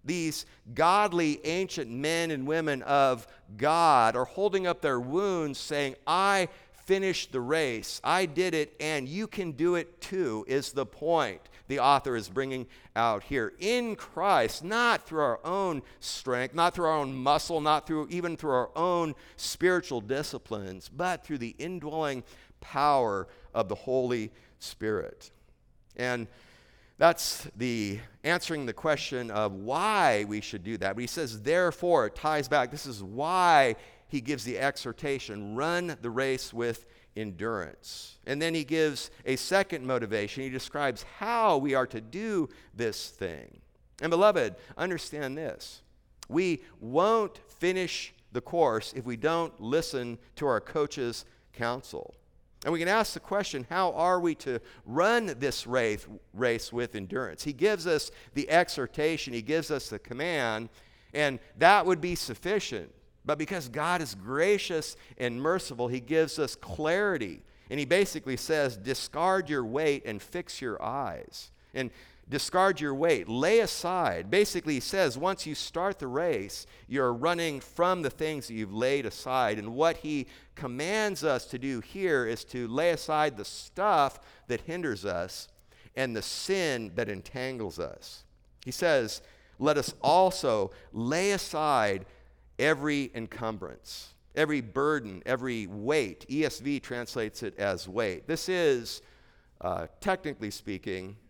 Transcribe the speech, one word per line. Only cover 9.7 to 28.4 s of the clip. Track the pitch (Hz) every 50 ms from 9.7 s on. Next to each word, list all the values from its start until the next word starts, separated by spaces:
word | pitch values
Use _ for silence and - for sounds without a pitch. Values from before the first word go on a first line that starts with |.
| 175
it | 170 156 - - -
too," | - - 196 185 175 127 110 110 104 -
is | 131 143 139 -
the | - 139 131
point | 104 - - 147 165 170 160 139 107 92 80 - - - - - -
the | 135 139
author | 120 139 143 135 - 139 123
is | 113 101 90
bringing | 92 135 135 135 131 131 120 - - - - - _
out | 110 117 117 110 101 -
here. | - 143 131 113 101 - -
In | 175 208 240 247 240 226 208
Christ, | - - - - 165 180 202 185 143 113 110 - - 147
not | 180 214 233 240 240 214 - -
through | - 160 156
our | 147 127 113 - -
own | 156 180 196 196 185 160 135 - - - -
strength, | - - - - - 131 123 123 127 127 135
not | 165 170 175 -
through | 175 175
our | 156 160
own | 151 143 131 135
muscle, | 131 127 139 151 156 - - 170 156
not | 147 151 151 147 -
through, | - 160 156 151 135
even | 170 175 170 170 165 -
through | 156 151
our | 131 127 120 - -
own | 156 170 180 175 175 165 156 143 - - - -
spiritual | - - - - - 160 180 180 175 - - 135 120
disciplines, | 101 104 131 139 151 - - 127 - - 110 104 98 95 92 95 - -
but | - 135 180 180 175 -
through | - - 151 135
the | 117 117 - -
indwelling | 139 175 185 175 147 151 151 160 156 143 135 127 120 - - - - _ - _
power | - - - 135 143 147 143 135 120 110 98 98 87 - - - - - -
of | 113 110 90
the | 131
Holy | - - 135 127 131 127 123 123 117 110 110 - - - - _ _
Spirit. | - - - - 107 110 107 92 - - - - - - _ _ _ _ _ _ _ _ _ _ _ _ -
And | - 123 127 123 120 113 - - - - - - - - - - _ _ _ _
that's | - 160 170 165 - - - - - - 143 -
the | 104 120 127 117 113 104 101 98 107 120 - - _ -
answering | 147 175 180